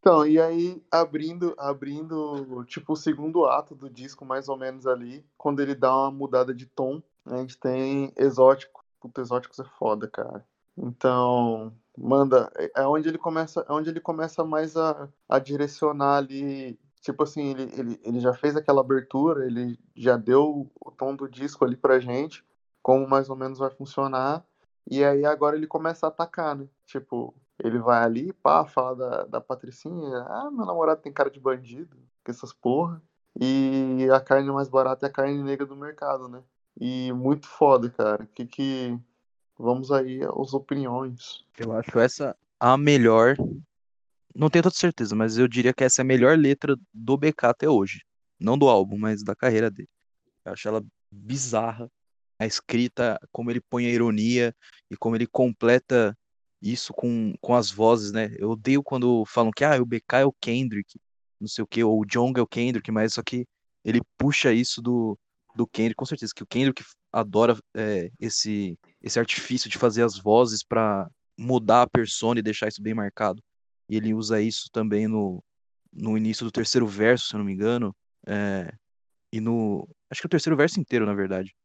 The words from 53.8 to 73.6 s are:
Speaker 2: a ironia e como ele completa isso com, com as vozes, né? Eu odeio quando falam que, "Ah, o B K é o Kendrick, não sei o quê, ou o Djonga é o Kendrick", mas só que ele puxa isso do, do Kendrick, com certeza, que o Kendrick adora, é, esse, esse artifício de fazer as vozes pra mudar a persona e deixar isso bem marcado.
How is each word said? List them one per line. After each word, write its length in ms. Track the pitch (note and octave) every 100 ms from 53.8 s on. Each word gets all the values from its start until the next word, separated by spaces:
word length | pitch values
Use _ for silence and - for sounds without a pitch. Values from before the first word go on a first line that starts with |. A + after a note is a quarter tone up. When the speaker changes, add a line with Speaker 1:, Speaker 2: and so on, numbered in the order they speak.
| A#2+
Speaker 2:
a 40 |
ironia 640 | A#2+ A#2 G#2+ A2+ B2 A#2+ - _ _ _
e 60 | -
como 180 | A2+ A2+
ele 100 | A#2+
completa 880 | - B2+ A2 A#2 B2 _ B2 G#2+ A2 _ _ _ _
isso 320 | - B2 -
com, 420 | - B2 A#2 A2 -
com 140 | -
as 160 | A#2+ G2+
vozes, 420 | G2+ A2+ A#2 G#2
né? 220 | G#2+ G#2+ -
Eu 120 | G#2
odeio 320 | A2+ A#2+ C#3
quando 420 | C#3 C3 B2 A#2+
falam 260 | G#2+ - A2+
que, 140 | G#2+
"Ah, 160 | C#3+ C#3
o 60 | B2
B 160 | A#2 _
K 140 | B2
é 60 | C#3
o 80 | -
Kendrick, 600 | - A#2 C3 G#2 G2 - _ _ _ _
não 80 | G#2+
sei 160 | -
o 20 | A2
quê, 160 | A#2
ou 160 | A2+ A2
o 60 |
Djonga 360 | G#2 A#2+ B2 B2+
é 20 |
o 40 | A2+
Kendrick", 440 | - A#2+ A#2 -
mas 240 | A2 A2
só 80 | -
que 240 | - B2 B2 _ _ _
ele 200 | - A#2 - _
puxa 340 | C#3 C#3+ C#3
isso 300 | A2+ B2 -
do, 360 | A#2+ B2 A2+ G2+ _ _ _
do 120 | - A#2+
Kendrick, 300 | - A2+ -
com 80 |
certeza, 280 | C3 D3+ A2 -
que 60 |
o 40 | G#2+
Kendrick 380 | A#2+ C3+ C3 - _ _
adora, 460 | A#2 G#2 G2+ A#2 A2+ _
é, 360 | - G#2+ G2+ E2+ -
esse, 580 | A#2 - A2 G#2 F#2+ E2 _ _
esse 180 | - -
artifício 520 | A#2 - - B2 A2
de 80 | -
fazer 240 | A#2+ A2
as 160 | A#2 F#2+
vozes 440 | G2 A2 B2 G#2+
pra 460 | - A2+ A2 G2+ F2 _ _ -
mudar 440 | A#2+ B2+ A2 A#2
a 60 | B2
persona 520 | - A2+ - A2+ A#2+
e 20 |
deixar 260 | G#2+ G#2+ G#2+
isso 140 | -
bem 100 | G#2+
marcado. 500 | A2 G2+ - G#2+ G2 _ _